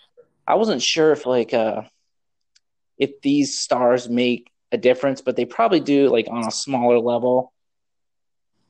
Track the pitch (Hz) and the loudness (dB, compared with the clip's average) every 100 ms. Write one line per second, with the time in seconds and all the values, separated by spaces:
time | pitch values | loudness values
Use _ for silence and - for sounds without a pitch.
0 | _ _ _ _ - 180 220 143 - 160 | _ _ _ _ -2 0 0 -2 -2 2
1 | 156 143 123 127 113 120 110 101 - _ | 2 2 0 -2 0 0 -2 -4 -10 _
2 | _ _ _ _ _ _ _ _ _ - | _ _ _ _ _ _ _ _ _ -6
3 | 135 - 139 143 135 - - 127 120 123 | -6 -4 -2 0 0 -4 -4 0 2 2
4 | 117 120 123 123 - _ _ 117 123 127 | 0 -2 0 -2 -8 _ _ 0 2 2
5 | 139 135 - 120 120 - 226 175 139 143 | 0 -4 -4 -4 -4 0 0 2 2 2
6 | 135 120 110 117 110 - - 131 123 120 | 4 2 -2 -4 -6 -8 -6 0 2 2
7 | 117 120 123 127 - _ _ _ _ _ | 2 0 0 0 -2 _ _ _ _ _
8 | _ _ _ _ _ _ _ | _ _ _ _ _ _ _